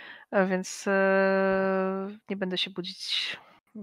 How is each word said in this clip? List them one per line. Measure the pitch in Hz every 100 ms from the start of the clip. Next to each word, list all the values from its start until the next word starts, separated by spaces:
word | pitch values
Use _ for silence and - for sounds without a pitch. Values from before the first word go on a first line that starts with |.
| - - -
e, | 202 190
więc, | 185 185 - 202
e, | 196 196 190 190 190 190 190 190 190 190 190 196 208 -
nie | 196
będę | 185 180
się | 190
budzić | 190 180 190 - - - - - - _ 214